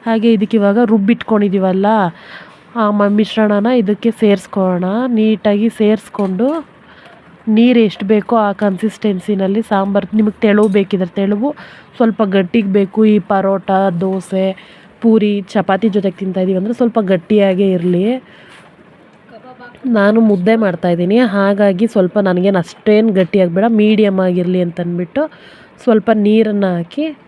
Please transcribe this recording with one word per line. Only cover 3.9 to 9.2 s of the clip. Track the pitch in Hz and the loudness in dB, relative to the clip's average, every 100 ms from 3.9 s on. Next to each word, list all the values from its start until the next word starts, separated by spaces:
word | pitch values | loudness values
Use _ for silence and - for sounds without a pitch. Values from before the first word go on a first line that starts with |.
| 208 233 220 | -2 -2 0
ಸೇರಿಸ್ಕೊಳ್ಳೋಣ. | 214 196 - 202 185 180 180 214 254 226 | 0 0 -2 -4 -2 -2 -2 -4 -2 0
ನೀಟಾಗಿ | 214 208 214 202 220 - | 0 0 0 0 -2 0
ಸೇರಿಸ್ಕೊಂಡು | 208 214 - - 196 185 247 320 285 - - - - - - - - 214 | 0 0 -4 -6 -4 -2 -2 -4 -10 -20 -20 -20 -20 -20 -20 -12 -2 2
ನೀರು | 240 240 214 | 4 4 2
ಎಷ್ಟು | - 196 | -2 -2
ಬೇಕೋ | 214 - 233 208 | -2 0 0 0
ಆ | 196 | -2
ಕನ್ಸಿಸ್ಟೆನ್ಸಿನಲ್ಲಿ | 208 185 214 - 220 185 | -4 -2 -6 -4 -4 -4